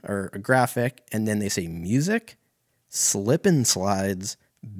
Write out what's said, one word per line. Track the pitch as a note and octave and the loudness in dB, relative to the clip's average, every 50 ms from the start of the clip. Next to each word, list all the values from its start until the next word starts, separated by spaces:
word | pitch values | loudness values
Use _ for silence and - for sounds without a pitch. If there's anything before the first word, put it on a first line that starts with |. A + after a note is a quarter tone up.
or | - - G2+ G2 F#2+ - - | -8 -6 -4 -4 -4 -6 -8
a | G2 | -8
graphic, | G2 - C3 B2+ B2 A#2+ - B2+ A#2+ A#2+ - - _ - | -2 0 2 2 2 2 0 0 -2 -2 -4 -8 _ -6
and | - A2 A2 | -4 -2 0
then | G#2+ G#2+ G#2+ | 0 0 0
they | G#2 G2 | -2 -2
say | - G#2 F2 | -2 -4 -4
music, | E2 E2 E2+ E2+ F2+ A2+ C3+ D3+ F#3 G#3+ A#3 A3+ - - _ _ _ _ _ _ _ _ _ _ _ | -6 -6 -6 -2 0 0 2 2 2 0 -2 -4 -8 -20 _ _ _ _ _ _ _ _ _ _ _
slip | - - - - - G#2 G2 G#2+ C#3 E3+ - | -4 -2 0 0 0 0 2 2 2 4 4
and | G3+ F3 C#3+ A#2 | 4 4 4 4
slides, | - - F#2+ F#2 G2+ G2+ F#2+ G2 G2 G2 F2+ G2 G#2+ - - _ _ _ _ - A2+ G#2 | 2 2 2 2 0 2 2 0 -2 -2 -4 -6 -10 -10 -12 _ _ _ _ -18 -14 -12